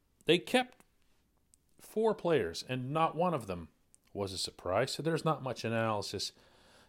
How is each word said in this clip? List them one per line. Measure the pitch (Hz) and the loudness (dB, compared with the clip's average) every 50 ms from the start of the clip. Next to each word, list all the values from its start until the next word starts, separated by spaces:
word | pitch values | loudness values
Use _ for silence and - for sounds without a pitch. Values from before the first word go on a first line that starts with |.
| _ _ _ _ _ | _ _ _ _ _
They | - 165 175 | 4 4 4
kept | 170 - - 254 254 254 - - _ _ _ _ _ _ _ _ _ _ _ _ _ _ _ _ _ _ _ _ | 4 2 2 2 2 0 -6 -20 _ _ _ _ _ _ _ _ _ _ _ _ _ _ _ _ _ _ _ _
four | - - - 214 226 220 | -20 -6 -2 2 2 2
players, | 202 - - 175 160 127 92 82 82 - - - | 2 2 2 2 4 4 2 0 -2 -6 -6 -4
and | 131 131 123 131 | -4 -4 -4 -2
not | 151 160 165 151 - | 0 2 2 2 2
one | 156 180 180 | 2 0 2
of | 160 131 107 | 0 0 -2
them | 95 90 85 80 - _ _ _ _ _ _ _ _ | -4 -6 -6 -8 -12 _ _ _ _ _ _ _ _
was | - 98 101 95 | -6 -4 -4 -4
a | 95 92 | -4 -6
surprise, | - - - - - 87 92 107 135 135 | -8 -8 -8 -8 -4 0 2 2 2 0
so | - - | -2 -4
there's | 147 165 165 143 - | -2 -2 -2 0 0
not | 160 151 131 | 0 -2 -2
much | 135 131 117 - - | -2 -6 -6 -4 -2
analysis | 110 113 113 113 110 107 - - - - 95 - - - _ - _ _ _ - - - - - | -2 0 0 0 0 0 -2 -4 -4 -6 -6 -6 -8 -8 _ -20 _ _ _ -20 -20 -20 -20 -20